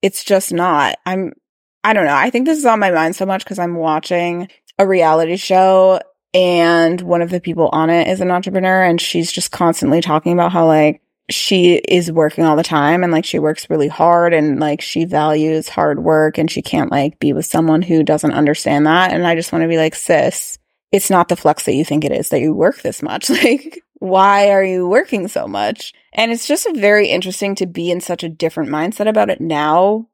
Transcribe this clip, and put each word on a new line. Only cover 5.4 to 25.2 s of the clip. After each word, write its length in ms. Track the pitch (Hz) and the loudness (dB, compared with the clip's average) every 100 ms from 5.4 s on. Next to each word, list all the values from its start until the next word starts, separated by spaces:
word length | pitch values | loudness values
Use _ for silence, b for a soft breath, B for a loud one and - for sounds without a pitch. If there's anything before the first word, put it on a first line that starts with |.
| - 185 190 190 190 190 - _ _ | 0 2 4 6 4 2 -2 _ _
and 680 | 180 180 175 170 170 165 180 | 2 2 4 4 4 2 0
one 180 | 180 170 | -2 -2
of 80 | 170 | 0
the 120 | 180 | -4
people 280 | 175 165 160 | -6 0 0
on 180 | 151 160 | 2 0
it 180 | 170 - | 2 0
is 140 | 190 | -2
an 80 | 185 | 0
entrepreneur, 540 | 180 185 185 185 190 | -2 -2 -2 0 2
and 140 | 180 170 | 2 0
she's 320 | - 175 165 | -2 -4 -4
just 200 | - - | -6 -8
constantly 500 | - 170 160 - 160 | -2 0 0 0 0
talking 320 | 170 160 170 | 0 -2 0
about 200 | 175 170 | 0 0
how, 140 | 180 165 | 2 4
like, 360 | 156 151 151 _ _ - | 4 2 0 _ _ -10
she 460 | - - 190 175 | -8 -2 2 4
is 380 | 175 - 180 170 | 2 2 0 0
working 320 | 165 156 - | 0 0 0
all 100 | 165 | 0
the 80 | 151 | 2
time 400 | 165 156 143 175 | 0 0 2 2
and, 100 | 175 | 0
like, 120 | 160 | -2
she 160 | - - | -2 -2
works 280 | 151 160 - | -2 -4 -4
really 200 | 156 143 | -2 -2
hard 440 | - 165 175 170 | 2 2 4 4
and, 280 | 165 151 135 | 2 0 -2
like, 200 | 151 147 | -4 -4
she 240 | - - | -6 -4
values 640 | 170 156 151 151 156 160 156 | -2 0 0 0 0 -2 -4
hard 360 | - 151 147 | -2 -2 0
work 340 | 165 156 156 - | 0 2 2 0
and 100 | 160 | -4
she 140 | - | -4
can't, 300 | - - 143 | -4 -4 -2
like, 260 | 143 143 - | -2 -2 -2
be 140 | 147 | -2
with 140 | 143 165 | -2 -2
someone 360 | - 165 156 | -2 2 0
who 220 | 175 165 | 2 0
doesn't 280 | 151 151 151 | 2 0 0
understand 540 | - 147 151 - 143 151 | 0 0 0 -2 0 2
that. 260 | 165 185 | 2 0
And 140 | 175 175 | 0 -2
I 80 | |
just 180 | 165 165 | -2 -2
wanna 140 | 170 165 | -4 0
be 100 | 165 | 0
like, 200 | 160 - | 0 -2
"Sis, 600 | - 160 180 - - - _ _ _ | 0 2 2 -2 -12 -16 _ _ _
it's 180 | 196 - | -2 2
not 180 | 185 175 | 0 2
the 60 | |
flex 300 | 175 156 151 | 0 0 0
that 100 | - | -2
you 100 | - | -2
think 200 | 165 151 | -2 -2
it 80 | 143 | -2
is 160 | 143 165 | -4 -2
that 120 | 147 | -2
you 140 | 147 | -2
work 280 | 151 170 - | 0 0 0
this 200 | 170 - | -8 -8
much." 260 | - - - | -8 -8 -4
<laughs> 120 | 262 | 0
Like, 400 | 320 277 320 359 _ | 2 0 -4 -20 _
why 560 | _ 190 190 196 202 202 | _ -2 4 4 4 4
are 120 | 196 | 4
you 240 | 190 185 180 | 2 0 0
working 400 | 214 392 208 | 0 0 -4